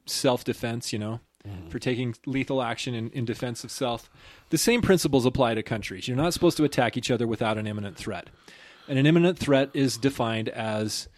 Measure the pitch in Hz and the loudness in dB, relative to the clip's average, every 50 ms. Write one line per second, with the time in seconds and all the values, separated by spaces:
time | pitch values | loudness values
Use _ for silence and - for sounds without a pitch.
0 | _ - - - - 135 123 120 - - 117 - - 117 117 120 - - - 107 | _ -8 -4 0 2 2 2 2 0 -4 -4 -4 -4 -6 -6 -6 -6 -6 -6 -6
1 | 107 107 113 117 - _ _ _ - 101 101 90 82 82 - 123 - 131 123 117 | -4 -6 -8 -8 -12 _ _ _ -16 -14 -14 -14 -12 -10 -10 -4 -2 -2 -2 0
2 | 127 120 113 - _ 143 131 135 131 - 139 131 123 113 117 - - 135 123 113 | -2 -4 -6 -6 _ -4 -2 -2 -2 0 0 0 0 -2 -4 -4 -6 -6 -4 -4
3 | 110 113 - 139 120 113 110 - - 123 117 - - 120 - - 135 120 117 113 | -6 -6 -4 -4 -4 -4 -4 -4 -6 -6 -6 -8 -10 -12 -6 -4 -4 -4 -4 -6
4 | - _ _ - - - - - _ _ - 156 - 233 233 240 - - 190 170 | -10 _ _ -20 -20 -20 -20 -20 _ _ -2 2 4 4 4 4 6 6 4 4
5 | - 156 139 131 117 127 123 143 131 117 113 110 107 - 117 107 98 - 95 95 | 4 4 4 4 4 4 4 4 2 2 2 0 -2 -4 -6 -6 -6 -8 -10 -8
6 | - - 123 127 156 175 165 - 175 170 - - 151 143 - - 123 95 - 131 | -6 -4 -2 0 0 0 2 4 4 4 4 4 2 2 4 2 0 2 0 -2
7 | - - 127 110 120 113 113 101 120 110 110 107 107 107 107 104 104 98 82 - | -2 0 0 0 0 -2 0 0 0 0 0 -2 -4 -4 -6 -6 -6 -8 -10 -10
8 | - 117 98 85 - - - _ _ - - - - - - - - - 143 131 | -8 -8 -8 -8 -10 -14 -20 _ _ -20 -20 -20 -20 -20 -20 -20 -8 -2 2 4
9 | 139 151 165 175 170 180 180 - - 147 139 131 139 139 - 151 135 131 110 117 | 6 6 6 6 6 4 2 0 0 2 4 4 2 2 0 0 0 0 0 0
10 | 139 139 135 - 123 117 113 110 110 117 - 117 113 110 107 110 110 107 - - | 0 0 0 0 -2 -2 -2 -2 -4 -4 -6 -6 -4 -4 -2 -2 -2 -4 -4 -6
11 | - - - | -10 -12 -18